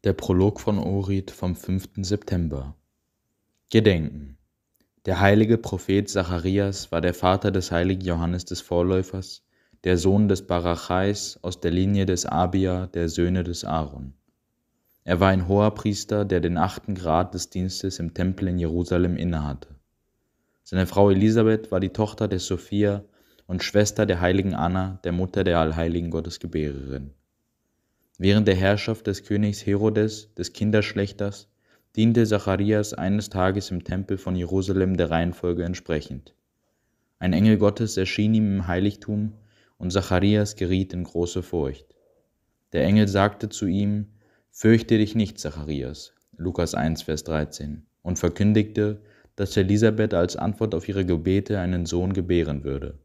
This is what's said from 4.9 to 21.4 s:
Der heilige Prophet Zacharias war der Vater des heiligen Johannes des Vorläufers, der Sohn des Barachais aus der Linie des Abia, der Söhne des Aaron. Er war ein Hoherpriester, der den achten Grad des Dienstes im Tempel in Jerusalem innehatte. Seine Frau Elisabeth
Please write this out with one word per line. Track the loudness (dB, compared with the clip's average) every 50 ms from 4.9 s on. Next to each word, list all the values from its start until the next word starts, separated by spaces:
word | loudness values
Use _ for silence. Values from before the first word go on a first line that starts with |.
| _ _ _
Der | -4 2 4
heilige | 6 6 8 6 6 4 4
Prophet | 2 2 -6 -8 -6 -2 2 2 2 2
Zacharias | 0 -4 -4 -2 -2 -4 -2 -2 0 0 0 0 0 -4 -6 -10 -6 -4
war | -2
der | 0 -2 -2
Vater | 2 2 2 2 4 2 0
des | 0 0 -2 0 -2
heiligen | 0 0 0 -2 -2 -2
Johannes | -2 -2 0 0 -2 -2 -4 -6
des | -8 -12 -12
Vorläufers, | -6 -2 0 0 2 2 2 0 0 -2 -8 -10 -10 -12 -18 -20 _ _ _ _ _ _ _ _ 0
der | 0 2
Sohn | 4 4 4 4 4 4 4
des | 2 -2 -2
Barachais | -2 -2 0 0 0 -2 -2 -2 -2 0 0 2 0 -2 -2 -8 -12 -14 -10
aus | -10 -10 -8 -4
der | -2 0
Linie | 0 2 0 2 2 2 2
des | 0 0 -2 -2
Abia, | -2 0 0 0 2 2 0 0 0 -2 -4 -6
der | -6 -4 -4 -4 -2
Söhne | 0 0 0 2 2 0 -2
des | -4 -6 -8 -6
Aaron. | -4 -2 -2 -4 -4 -8 -14 -14 -16 -16 _ _ _ _ _ _ _ _ _ _ _ _ _ _ _ _ _ _
Er | -2 2 4
war | 4
ein | 4 4 2 2 2
Hoherpriester, | 2 4 4 2 0 0 -4 -4 -4 -4 -4 -4 -2 -2 0
der | 0 0 0
den | 0 0 0
achten | 0 0 -2 -2 -8 -8 -8 -8
Grad | -6 -2 0 2 2 0 0 -4
des | -10 -10 _
Dienstes | -6 -4 -4 -4 -6 -6 -6 -6 -6 -6
im | -8 -8 -4
Tempel | -2 -2 -2 -2 -2 -4
in | -2 -2 -2
Jerusalem | -2 -2 -2 -2 -2 0 0 0 2 0 0
innehatte. | -2 -2 -2 -2 -2 -4 -6 -8 -10 -12 _ -20 _ _ _ _ _ _ _ _ _ _ _ _ _ _ _ _ _ _
Seine | -4 0 0 0
Frau | 2 4 6 6 6
Elisabeth | 6 6 4 4 4 4